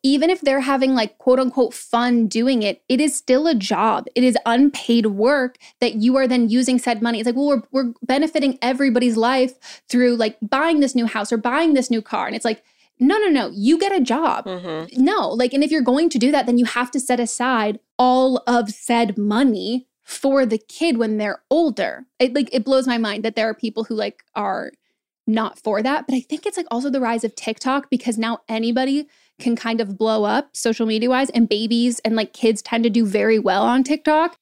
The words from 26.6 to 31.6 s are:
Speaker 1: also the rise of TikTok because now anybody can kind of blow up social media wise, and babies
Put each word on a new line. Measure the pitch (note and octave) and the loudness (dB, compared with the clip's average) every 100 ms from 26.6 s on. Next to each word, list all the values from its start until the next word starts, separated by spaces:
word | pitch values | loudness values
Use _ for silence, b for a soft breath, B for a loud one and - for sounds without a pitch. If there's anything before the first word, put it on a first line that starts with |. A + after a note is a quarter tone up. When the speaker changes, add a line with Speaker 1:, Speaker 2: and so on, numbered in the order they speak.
| - | -6
Speaker 1:
also | A#3 C#4 | -4 -4
the | C4 | -2
rise | A#3+ A#3 | -2 -2
of | A3 - | -4 -8
TikTok | - - C4 C#4 C#4 | -10 -6 -4 -4 -2
because | B3+ B3 A3 | -4 -2 -4
now | A3+ A#3 - | -4 -6 -6
anybody | A3 A3+ A#3+ C4 C#4 D4 b b b | -4 -2 -2 0 -2 -4 b b b
can | B3 A#3 | -4 -2
kind | A3+ A3+ | -2 -4
of | G3+ G3 | -4 -2
blow | A3 A3 | 0 0
up | G#3 A#3 D4 - | 0 0 -4 -4
social | A#3 A3+ A3 | -4 -2 0
media | A3 A#3+ | 0 0
wise, | B3+ C4+ | 0 0
and | A#3 A3+ | 2 2
babies | G#3 | 2